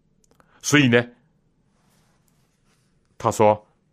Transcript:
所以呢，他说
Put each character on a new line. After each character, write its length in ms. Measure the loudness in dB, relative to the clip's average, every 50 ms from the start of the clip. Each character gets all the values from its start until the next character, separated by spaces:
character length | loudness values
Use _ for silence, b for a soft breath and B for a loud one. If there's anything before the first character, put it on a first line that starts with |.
| _ _ _ _ _ _ b b b b b b
所 180 | -8 -2 0 0
以 80 | 2
呢， 160 | 2 0 0 -2 -4 -16 _ _ _ _ _ _ _ _ _ _ _ _ _ _ _ _ _ _ _ _ _ _ _ _ _ _ _ _ _ _ _ _ _ _ _ _ _ _ _ _
他 140 | -8 -8 -6
说 360 | -2 0 0 0 0 -2 _ _ _ _ _ _